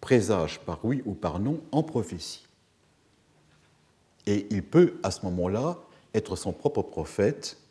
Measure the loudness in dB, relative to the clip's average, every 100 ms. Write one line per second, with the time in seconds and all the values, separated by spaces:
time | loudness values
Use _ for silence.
0 | 6 4 6 2 0 -4 -8 -4 -2 -2
1 | -4 -4 -4 -2 -2 -2 -2 -2 0 -2
2 | -4 -6 -10 -14 -18 _ _ _ _ _
3 | _ _ _ _ _ _ _ _ _ _
4 | _ _ 0 0 0 -4 2 6 6 4
5 | -4 -4 -4 -2 0 0 -2 -4 -12 -20
6 | _ -2 -2 -6 -6 -2 -2 0 -4 -4
7 | -8 2 2 2 -8 -14 _